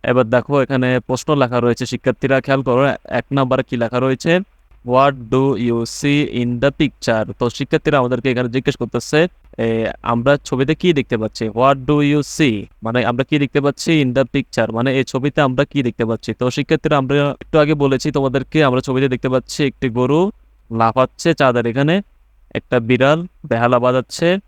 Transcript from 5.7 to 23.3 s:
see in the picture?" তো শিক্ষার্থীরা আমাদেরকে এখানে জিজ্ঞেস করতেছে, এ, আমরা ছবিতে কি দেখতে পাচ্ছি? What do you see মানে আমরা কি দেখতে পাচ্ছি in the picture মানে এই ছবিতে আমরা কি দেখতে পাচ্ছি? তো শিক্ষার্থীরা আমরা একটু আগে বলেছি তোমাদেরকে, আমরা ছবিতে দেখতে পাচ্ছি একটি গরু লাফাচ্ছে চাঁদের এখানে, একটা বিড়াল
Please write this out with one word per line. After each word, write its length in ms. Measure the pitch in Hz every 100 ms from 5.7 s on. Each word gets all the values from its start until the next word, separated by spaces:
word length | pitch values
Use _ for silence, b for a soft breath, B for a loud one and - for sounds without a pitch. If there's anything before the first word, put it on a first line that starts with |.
| 117 117 -
see 240 | 143 143 139
in 160 | 123 120 120
the 100 | 135
picture?" 540 | - 147 _ - 110 107 -
তো 60 | 120
শিক্ষার্থীরা 460 | - 143 156 - 143
আমাদেরকে 300 | 123 123 131
এখানে 180 | 123 123
জিজ্ঞেস 280 | 127 - -
করতেছে, 420 | 120 123 - 151 180 _ - -
এ, 100 | 117 113 110 -
আমরা 300 | - 120 123 143
ছবিতে 280 | - 127 135
কি 140 | 156 180
দেখতে 240 | 147 123 113
পাচ্ছি? 280 | 110 - 110
What 280 | 107 135 139 127
do 100 | 147
you 180 | 143 147 139
see 280 | - 143 104 87 _
মানে 160 | 110 123
আমরা 200 | 113 123
কি 120 | 131 151
দেখতে 220 | 147 143
পাচ্ছি 300 | 143 - - 160
in 100 | 131
the 100 | 123 135
picture 440 | 139 - - 110
মানে 180 | 113 131 135
এই 80 |
ছবিতে 340 | 131 131 143 -
আমরা 220 | 139 127
কি 140 | 143 143
দেখতে 220 | 123 -
পাচ্ছি? 260 | 113 110 -
তো 100 | 110 127
শিক্ষার্থীরা 460 | - 139 160 160 147
আমরা 180 | 131 143 143 -
একটু 160 | - 156
আগে 160 | 147
বলেছি 340 | 151 139 131 151
তোমাদেরকে, 460 | 147 135 120 131 156
আমরা 160 | 143 127
ছবিতে 260 | 131 131 135
দেখতে 200 | 127 131
পাচ্ছি 320 | 127 - -
একটি 220 | 139 - 131
গরু 320 | 113 127 151 196 - _ _ _
লাফাচ্ছে 600 | 113 113 120 127 - 170
চাঁদের 300 | 160 135 120 117
এখানে, 280 | 120 147 185 - _ _ _ _
একটা 220 | - _ 127
বিড়াল 380 | 113 123 131 160 175